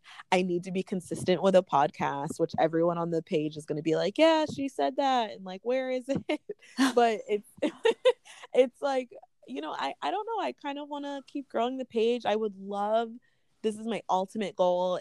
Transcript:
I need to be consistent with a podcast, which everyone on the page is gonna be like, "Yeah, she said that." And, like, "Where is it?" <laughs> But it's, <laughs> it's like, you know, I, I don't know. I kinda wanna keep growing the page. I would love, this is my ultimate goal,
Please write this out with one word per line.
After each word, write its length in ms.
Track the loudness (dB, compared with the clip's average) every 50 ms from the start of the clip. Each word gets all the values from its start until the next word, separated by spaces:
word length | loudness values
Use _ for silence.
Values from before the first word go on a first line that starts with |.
| _ -12 -20 -20 -2 _
I 100 | 2 2
need 220 | 2 2 0 -2 -2
to 60 | -2
be 120 | -4 -4 -4
consistent 580 | -2 -4 -6 -6 -6 -8 -4 0 2 2 4 4
with 120 | 6 6
a 80 | 6 6
podcast, 760 | 6 4 2 2 2 0 -2 -4 -4 -2 -4 -6 -6 -2 -2
which 120 | -2 -2 2 0
everyone 400 | 0 2 2 2 2 2 2 0
on 140 | -2 -2
the 100 | -2 -4
page 360 | -2 -2 -2 -2 -2 -2 -6 -8
is 80 | -8
gonna 160 | -6 -6 -4
be 140 | -2 0 0
like, 220 | 0 0 0 2 4
"Yeah, 280 | 6 6 6 4 2 -2 -4
she 140 | -6 -6 -6
said 280 | -2 -2 -2 0 0 0
that." 340 | 0 2 2 2 0 -2
And, 140 | -6 -10 -12
like, 160 | -12 -12 -8 -4
"Where 280 | -2 -2 -2 -2 -2
is 140 | -4 -4 -4 -4
it?" 340 | -4 -4 -2 -2 -4 -4 -4 -10 -14 -14 -16 -10
<laughs> 260 | 0 2 2 4 4
But 280 | 4 4 4 2 0 -2 -4
it's, 220 | -4 -4 -4 _ _ -4
<laughs> 920 | -4 -4 -4 0 0 0 0 4 2 2 2 2 _ -20 -20 -20 -14 0 4
it's 280 | 4 4 4 2 _
like, 300 | -4 -2 -2 -2 -4 -4 -10 -20 -20 _ _ _ _ -12
you 140 | -10 -10
know, 120 | -8 -8 -6 -6
I, 160 | -6 -6 -6 -6
I 100 | -4 -4
don't 140 | -4 -4 -4 -4
know. 160 | -4 -4 -4
I 100 | -4 -6
kinda 300 | -8 -8 -8 -8 -8 -10
wanna 360 | -10 -10 -8 -8 -8 -8 -10 -12 -10
keep 220 | -10 -12 -10 -6
growing 280 | -2 -2 -2 -2 -2 -6
the 80 | -8
page. 400 | -4 -2 0 0 2 0 0 0
I 100 | -2 -2
would 220 | 0 -2 -4 -6 -8
love, 500 | -10 -8 -6 -4 -2 0 0 0 0 -2 -6 -14 -20 _ _ _ _ _ _ _ -4
this 140 | -4 -4 -4
is 80 | -6 -6
my 140 | -6 -6 -2 -2
ultimate 460 | 0 0 0 -2 -4 -4 -4 -4 0
goal, 420 | 2 2 2 4 2 0 0 -2 -2